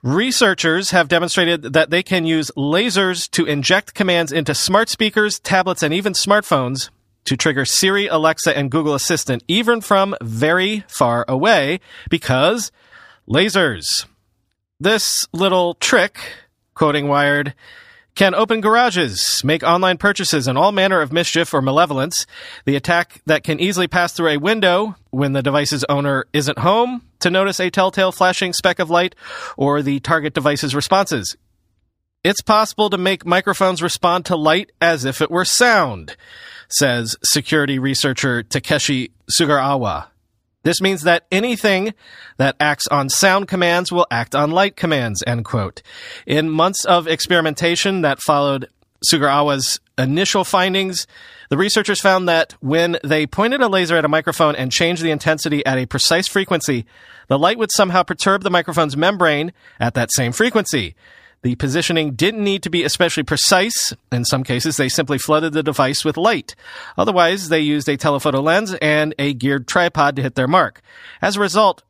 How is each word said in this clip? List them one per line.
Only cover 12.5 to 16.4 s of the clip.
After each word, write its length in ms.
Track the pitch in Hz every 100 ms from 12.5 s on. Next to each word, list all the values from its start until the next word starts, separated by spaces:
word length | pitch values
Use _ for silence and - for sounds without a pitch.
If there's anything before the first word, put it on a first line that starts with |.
| 233 202 _ _ - - _ -
lasers. 760 | 131 202 196 160 101 - - - _ _ _ _ _ _ _
This 480 | 175 220 - - -
little 420 | 170 190 185 175
trick, 440 | 165 - 240 196 - - -